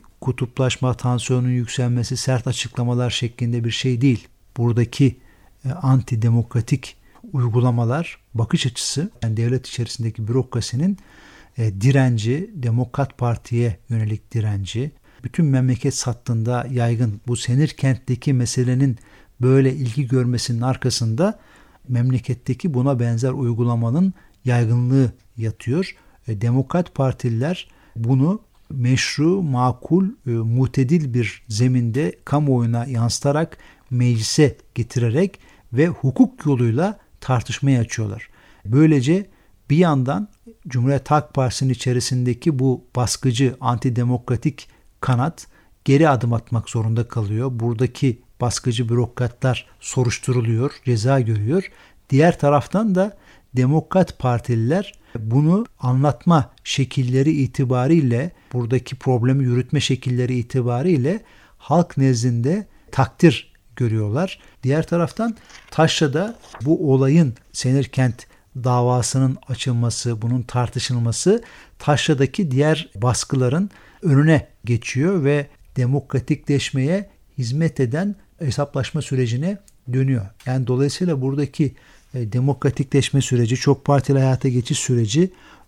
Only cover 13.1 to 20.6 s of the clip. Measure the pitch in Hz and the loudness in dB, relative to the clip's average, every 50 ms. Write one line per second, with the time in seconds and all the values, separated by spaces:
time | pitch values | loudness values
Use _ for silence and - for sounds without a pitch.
13.1 | - - 123 120 117 - - - 120 117 120 117 92 - _ - 117 113 110 107 | -4 -4 -2 -2 -2 -4 -6 -4 -2 -2 0 -2 -4 -6 _ -6 -4 -4 -2 -2
14.1 | 110 104 - - - 113 104 107 104 101 98 90 - 113 135 156 - - _ - | -4 -6 -8 -6 -4 -4 -2 -2 -2 -4 -6 -6 -6 -6 -6 -6 -10 -14 _ -20
15.1 | _ _ - - - - 165 143 135 131 127 127 123 - - 139 - - - 127 | _ _ -12 -6 -2 0 2 2 4 2 2 2 0 0 0 -2 -2 -2 -4 -6
16.1 | 110 - - - 120 113 110 123 123 123 - - 131 123 117 117 117 110 123 110 | -6 -6 -4 -4 -2 -2 0 -2 -2 -2 -4 -4 -2 -2 0 0 0 0 0 -2
17.1 | 101 101 - 123 120 - - 123 123 135 156 147 - - - 135 127 - - - | -2 -6 -4 -6 -4 -4 -2 0 2 2 2 0 -2 -2 0 0 0 0 -2 -4
18.1 | 123 - - 151 135 123 123 113 - 127 123 123 127 127 139 135 117 - - - | -4 -2 0 0 0 0 0 0 0 -2 0 0 2 2 2 0 0 -4 -10 -20
19.1 | - - - _ _ - 123 127 131 135 135 131 127 151 131 117 110 147 135 113 | -20 -20 -20 _ _ 0 2 4 6 6 4 4 2 0 -4 -4 -2 -2 -2 0
20.1 | 135 127 123 123 120 117 - - 120 113 | 0 0 2 0 0 -2 -2 -2 -2 -2